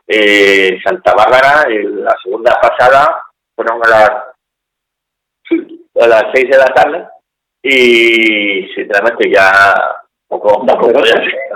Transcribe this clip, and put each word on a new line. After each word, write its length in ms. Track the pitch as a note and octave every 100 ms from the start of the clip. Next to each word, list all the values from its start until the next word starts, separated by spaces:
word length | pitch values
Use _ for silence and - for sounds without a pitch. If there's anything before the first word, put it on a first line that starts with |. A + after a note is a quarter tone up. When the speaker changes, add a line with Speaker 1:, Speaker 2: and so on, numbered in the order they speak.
| -
Speaker 1:
eh, 720 | G#2+ G#2 G#2 G2 G2 F#2+ F#2
Santa 300 | G2 F#2 - F#2
Bárbara, 480 | G#2+ B2+ C3+ D3 C#3+
el, 340 | A2 G2+ G2+
la 120 | G2 -
segunda 380 | F#2 A2 A2+ A2+
pasada, 600 | A#2 - B2+ C3+ D3+ D#3 - _ _ -
fueron 240 | A2+ A#2
a 60 | A2+
las, 220 | A2 G#2+ B2+ - - _ _ _ _ _ _ _ _ _ _ -
sí, 380 | E4 - - _ -
a 80 | A#2
las 160 | A2+ G#2
seis 160 | C3 B2+
de 80 | C3+
la 80 | C3
tarde 420 | D3+ - F#2+ - - _ _ _ _
y, 1040 | C#3 C3 B2 A#2 A#2 A#2 A2+ G#2+ G#2 G2 - -
sinceramente, 540 | F#2+ G2+ A2 - G2
ya 440 | G2 F#2+ G2 G2 F#2+ - - - _ -
poco, 360 | - - - -
Speaker 2:
No, 80 |
Speaker 1:
poco 140 | - A#2
Speaker 2:
pero 120 | A#2
Speaker 1:
podía 140 | -
Speaker 2:
sí, 60 | -
Speaker 1:
hacer, 180 | - - -